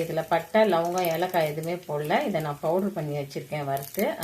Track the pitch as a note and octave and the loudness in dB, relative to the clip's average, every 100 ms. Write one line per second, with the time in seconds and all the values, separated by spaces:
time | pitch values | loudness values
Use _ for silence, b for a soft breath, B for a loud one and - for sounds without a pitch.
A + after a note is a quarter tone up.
0 | E3 D#3+ D#3+ E3 D#3+ A3 A3 E3 E3+ F3+ | 0 -2 0 0 2 4 6 4 2 0
1 | F3 D#3+ F3+ F3+ D#3 D3+ D#3+ F3 - D3 | 0 0 0 2 2 0 -4 -6 -4 -4
2 | D3+ G#3+ D4 F#3 D#3 C#3+ D#3+ F3 G3 E3+ | 0 0 2 -2 -2 -2 0 0 0 -2
3 | D3+ D3 C#3+ D#3+ - D3+ C#3 C3+ C#3+ - | -4 -4 -6 -8 -6 -4 -2 -2 -4 -2
4 | B3 D#4+ | -2 -2